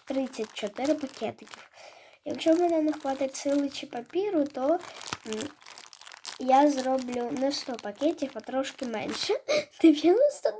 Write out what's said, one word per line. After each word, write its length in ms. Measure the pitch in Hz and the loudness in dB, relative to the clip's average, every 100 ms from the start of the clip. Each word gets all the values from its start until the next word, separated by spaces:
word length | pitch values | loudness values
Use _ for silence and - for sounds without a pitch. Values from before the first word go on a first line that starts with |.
| - | -6
тридцять 480 | 269 254 - 214 | -4 -4 -6 -8
чотири 400 | - 208 220 277 | -6 -8 -4 0
пакетиків. 760 | 302 269 - 233 220 214 - - - - - - _ 294 | 0 -4 -8 -8 -8 -18 -18 -20 -20 -20 -20 -20 _ -10
Якщо 280 | 254 330 | 0 4
в 60 | 330 | 4
мене 220 | 349 330 | 4 2
не 120 | 302 | 0
хватить 420 | 302 277 269 269 - | -2 -4 -4 -4 -4
сили 340 | 285 285 277 | 0 0 0
чи 180 | - 269 | -6 -10
папіру, 560 | 240 240 349 415 349 | -10 -6 -4 0 0
то, 360 | 285 262 269 349 - - - - 226 | 0 0 0 0 -2 -14 -12 -12 -8
м, 200 | 220 202 - - - - - - - - - | -8 -8 -12 -20 -20 -20 -20 -20 -16 -14 -6
я 320 | 254 262 294 | 4 6 6
зроблю 600 | 262 254 262 247 247 240 | 4 0 -2 -2 -6 -4
не 200 | 269 269 | -2 -2
сто 240 | 285 - 233 | -2 -6 -8
пакетів, 560 | 208 208 294 339 262 | -10 -2 -2 0 -6
а 60 | 214 | -8
трошки 460 | 233 262 262 - 247 | -4 -4 -4 -6 -6
менше. 480 | 214 196 220 - 466 - 605 | -4 -4 -4 -2 -2 0 0
<laughs> 240 | 587 - | -2 6
Дев'яносто 680 | 330 294 311 415 587 - - 427 | 6 8 4 6 4 2 -4 -2